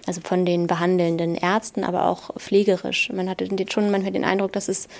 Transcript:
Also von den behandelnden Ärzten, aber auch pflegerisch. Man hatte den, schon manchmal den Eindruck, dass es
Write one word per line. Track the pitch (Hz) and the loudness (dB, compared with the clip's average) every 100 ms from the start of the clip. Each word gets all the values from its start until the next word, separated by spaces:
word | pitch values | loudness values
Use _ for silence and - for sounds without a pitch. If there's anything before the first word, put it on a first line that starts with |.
| - | -10
Also | 175 | -8
von | - 185 180 | -2 0 2
den | 175 170 | 2 2
behandelnden | 170 175 180 170 165 165 | 2 2 2 2 0 -2
Ärzten, | 170 175 214 220 - | 0 2 0 0 -4
aber | 185 180 | -2 2
auch | - - - - | 2 0 -6 -12
pflegerisch. | - 202 208 185 - 185 - | 2 4 4 2 0 -2 -2
Man | 190 185 | -2 -4
hatte | 185 185 | -4 -2
den, | 196 196 | -2 -2
schon | - 208 | 0 2
manchmal | 196 190 | 2 0
den | 190 | -2
Eindruck, | - 190 196 | 0 0 0
dass | 202 196 | -2 -2
es | 190 - - | -4 -6 -6